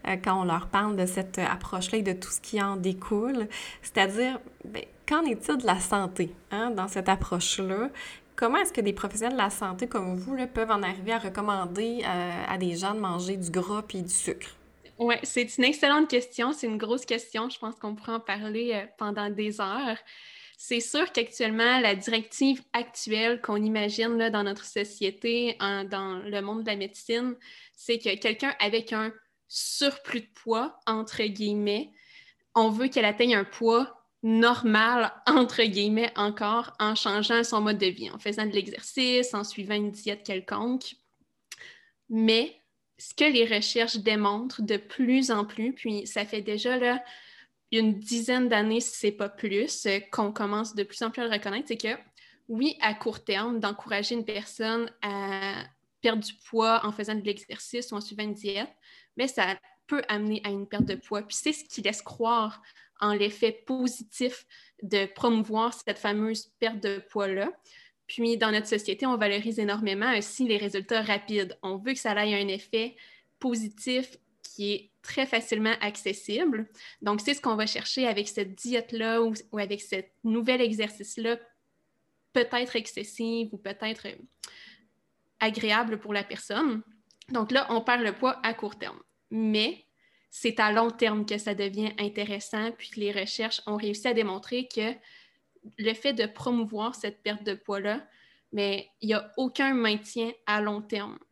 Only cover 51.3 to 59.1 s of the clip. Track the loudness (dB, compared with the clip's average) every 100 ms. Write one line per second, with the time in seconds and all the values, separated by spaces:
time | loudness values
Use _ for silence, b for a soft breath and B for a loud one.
51.3 | -2 -2 -6 -4 -4 -4 -6 -10 b b
52.3 | b -8 -2 -2 0 -2 0 -6 -6 -2
53.3 | -2 0 0 -2 -4 -4 -2 0 -2 -4
54.3 | -6 -8 -4 -2 0 -4 -6 -6 -4 -4
55.3 | -4 -4 -6 -10 _ _ _ 2 2 -4
56.3 | -12 -2 2 6 4 2 -4 -4 -2 -2
57.3 | -6 -8 -14 -6 -8 -6 -8 2 2 2
58.3 | -2 -2 -2 -4 _ B B B